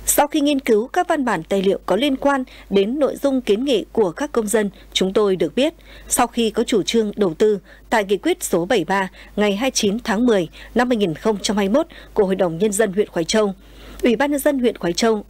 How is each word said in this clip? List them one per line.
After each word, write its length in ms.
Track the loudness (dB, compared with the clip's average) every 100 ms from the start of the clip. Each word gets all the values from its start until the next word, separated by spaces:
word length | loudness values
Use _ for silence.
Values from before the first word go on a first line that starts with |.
| -2
Sau 160 | 0 2
khi 140 | 2
nghiên 200 | 0 0
cứu 280 | 2 0 2
các 200 | -2 -2
văn 160 | -2
bản 180 | 0 -2
tài 200 | -2 0
liệu 160 | 0 0 -2
có 100 | 0
liên 200 | 0 0
quan 280 | 0 0 -4 -12 -2
đến 280 | 0 0 0
nội 180 | -2 0
dung 240 | -2 -2
kiến 240 | 0 0
nghị 200 | 0 -2 -2
của 180 | 0 0
các 220 | -2 -4
công 140 | -2 0
dân, 240 | 0 -2 -6 -10
chúng 200 | -2 0
tôi 240 | 2 2 2
được 180 | 0
biết, 200 | 0 -2 -2 -18 -20 -6
sau 180 | -2 0
khi 240 | 0 -2
có 140 | -2
chủ 180 | 0 0
trương 300 | 0 0 -2 -2
đầu 180 | -2
tư 240 | 2 0 0 -6 -20 -2
tại 140 | -2
nghị 120 | 0 -2
quyết 280 | -2 -4
số 200 | -2 -2
bảy 140 | 0 -2
mươi 60 |
ba 240 | 0 -2 -2 -8 -10 -2
ngày 200 | -2 0
hai 100 | -2
mươi 40 |
chín 240 | -2 -2 -2
tháng 220 | -2 0 2
mười 220 | 2 0 -8 -6
năm 160 | -2 0
hai 60 | 0
nghìn 180 | -2
không 240 | -2 -2 -2
trăm 140 | -2 -2
hai 120 | 2
mươi 60 |
mốt 120 | 0 0 -8 -6
của 100 | 0
Hội 120 | 0 2
đồng 220 | 0 0
Nhân 140 | -2
dân 200 | 0 0
huyện 160 | 0 -2
Khoái 160 | -2
Châu, 300 | 0 0 0 -4 -16 -20 -20 0
Ủy 140 | 2 4
ban 140 | 0
Nhân 100 | 0
dân 180 | 0 2
huyện 200 | 0 0
Khoái 140 | -4
Châu 320 | 0 0 0